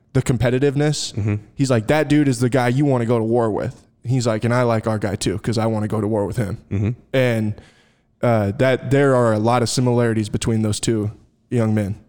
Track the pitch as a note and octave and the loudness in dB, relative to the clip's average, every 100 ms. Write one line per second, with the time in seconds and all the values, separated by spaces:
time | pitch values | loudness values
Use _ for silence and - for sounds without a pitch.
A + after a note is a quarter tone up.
0 | _ C3 - A#2+ A#2+ B2+ C#3+ C#3 D3 D3 | _ -2 0 0 0 2 0 2 0 -2
1 | - - G#2+ G#2 - - C3+ A#2+ G#2+ D3+ | -6 -4 -2 -4 -6 -4 0 0 2 0
2 | D3 D3 C#3+ A#2+ B2 C3 B2 B2+ D3+ B2+ | 2 2 2 0 0 0 0 2 2 0
3 | A#2 A#2+ A2 A#2+ A2+ G2 - - _ _ | 0 0 0 0 0 -2 -6 -8 _ _
4 | A#2 C3 A#2+ A2 A#2 B2 A#2+ A2+ A2 A2 | -4 -2 0 0 0 2 2 0 0 -2
5 | G#2 G2 A#2+ F#2+ - A2+ A2+ A2 G#2+ G#2+ | -2 -4 -4 -4 -2 -2 0 -2 -2 -2
6 | G#2 A2 G2 A2+ G2 E2+ - G2 G2+ A#2+ | 0 0 -2 -4 -6 -6 -6 -4 -2 -4
7 | - C3+ B2+ A2+ G#2+ G#2 - _ _ _ | -4 0 0 0 -2 -6 -14 _ _ _
8 | _ _ B2 A2+ G2+ G2 C3 B2+ B2 C#3 | _ _ 0 2 0 0 0 0 0 2
9 | C#3+ B2+ A#2+ G#2+ A2 B2 A2+ - B2 A#2+ | 4 4 4 2 2 2 0 0 0 2
10 | A#2+ A2 G#2+ A2+ - A2+ A2 G2+ - A2+ | 2 0 -2 -4 -2 0 0 -2 -2 0
11 | G#2+ - _ _ - B2 A2 G#2+ G2+ A2 | -2 -6 _ _ -4 -2 0 0 -2 -6